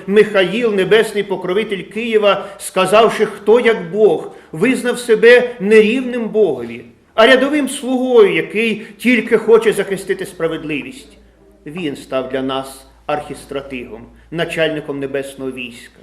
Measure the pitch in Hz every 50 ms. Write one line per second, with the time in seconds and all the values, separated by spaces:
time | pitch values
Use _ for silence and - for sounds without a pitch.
0 | - 190 196 214 208 208 208 196 190 175 190 240 247 220 202 190 185 165 202 220
1 | 208 214 - 208 196 202 190 - 180 180 180 214 220 220 254 277 - - - 214
2 | 240 233 220 214 202 202 190 - - - - - - - - 190 185 170 208 214
3 | 233 202 - - 214 208 - - - 208 220 247 226 226 220 185 180 165 180 208
4 | 220 185 160 - - - - - - _ - 156 190 262 254 208 - 247 240 240
5 | - - 220 214 214 233 247 240 240 240 - - 185 202 220 220 220 214 240 269
6 | 254 247 240 247 226 202 180 220 208 165 131 117 120 117 117 117 - - _ _
7 | _ _ - - 220 254 262 254 262 285 302 302 269 262 - - - 254 262 247
8 | 254 254 247 233 208 185 165 160 151 - - 208 233 226 208 202 - - - -
9 | - 233 254 220 214 - 240 214 220 214 233 226 226 214 180 202 190 196 196 180
10 | - - 190 190 180 - - - 165 160 160 151 156 151 156 135 117 127 135 -
11 | - - - _ _ _ _ _ _ _ _ _ - 151 147 190 175 143 135 -
12 | - - 135 131 123 120 135 135 131 135 131 135 131 - - - - _ _ _
13 | _ - 151 147 147 - 139 - - - 135 139 135 - 135 123 113 98 104 113
14 | 120 - _ _ _ - 156 170 165 165 - 165 160 156 156 151 147 - 139 139
15 | 139 135 147 139 135 - - - 135 131 120 127 123 117 117 - - - _ _